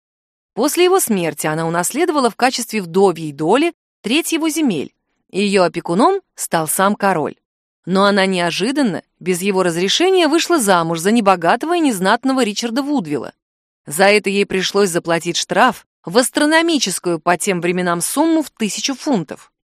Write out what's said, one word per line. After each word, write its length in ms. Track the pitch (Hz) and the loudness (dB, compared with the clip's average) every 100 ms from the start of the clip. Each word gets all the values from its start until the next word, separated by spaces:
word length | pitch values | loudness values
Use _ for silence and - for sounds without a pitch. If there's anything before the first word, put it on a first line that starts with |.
| _ _ _ _ _ | _ _ _ _ _
После 280 | - 285 330 | -2 -2 2
его 140 | 359 381 | 2 2
смерти 480 | - 196 165 147 160 | 0 -2 -2 -4 -4
она 220 | 156 165 | -2 -2
унаследовала 640 | 170 180 262 359 302 240 | -2 -2 -2 -2 0 -2
в 40 | |
качестве 480 | - 254 254 233 220 | 0 -2 -2 -6 -6
вдовьей 480 | 175 180 196 160 156 | -2 2 2 2 -10
доли 440 | 139 156 240 339 - _ _ | -4 0 2 0 -4 _ _
треть 300 | 208 285 330 | -2 -2 -2
его 160 | 320 320 | -4 -2
земель, 440 | 302 294 160 104 _ _ _ _ | 0 -2 -2 -6 _ _ _ _
и 100 | 175 | -2
ее 220 | 208 196 | 0 2
опекуном 600 | 170 170 165 170 320 392 _ | 2 -2 -4 2 2 0 _
стал 320 | - - 170 156 | -14 -4 -2 -2
сам 300 | - 196 208 | 0 0 2
король. 400 | 202 170 127 - _ _ _ _ | 0 0 -4 -8 _ _ _ _
Но 200 | - 190 | -2 2
она 220 | 202 202 190 | 4 2 0
неожиданно, 760 | 185 170 156 214 285 247 160 - _ | 0 -2 -2 -2 0 0 -2 -10 _
без 200 | 160 175 | -4 -2
его 220 | 196 190 | 0 0
разрешения, 680 | 180 165 196 - 359 370 311 | 0 0 -2 2 2 4 2
вышла 300 | 320 - 339 | 2 2 0
замуж 400 | 202 180 165 165 | 2 2 2 -2
за 120 | 180 | 2
небогатого 680 | 240 202 180 165 240 311 349 | 2 2 2 2 0 0 0
и 40 | |
незнатного 640 | 294 202 185 233 262 269 | 0 0 0 0 0 -2
Ричарда 400 | 214 202 233 233 | -2 -2 -4 -4
Вудвилла. 500 | 277 285 156 143 104 _ _ _ _ _ - | -2 -4 -4 -6 -8 _ _ _ _ _ -10
За 180 | 147 | 2
это 240 | 196 208 202 | 4 4 2
ей 160 | 196 | -2
пришлось 460 | 190 185 175 202 202 | 0 -2 -2 0 0
заплатить 480 | 165 165 165 175 156 | 0 -2 -2 -2 -6
штраф 480 | - 180 247 180 _ _ | -2 2 2 0 _ _
в 140 | - 202 | -2 0
астрономическую 1000 | 247 - 294 320 330 302 202 165 180 165 | 0 0 2 2 2 0 -2 -4 -4 -2
по 200 | 175 175 | 0 0
тем 240 | 208 180 | 0 -2
временам 400 | 175 180 180 170 | 0 0 0 -2
сумму 400 | - 277 330 320 | -2 0 2 0
в 80 | - | -2
тысячу 440 | _ 208 - - | _ -6 -4 -6
фунтов. 580 | 262 311 226 156 - - _ _ | -6 -2 -2 -4 -12 -18 _ _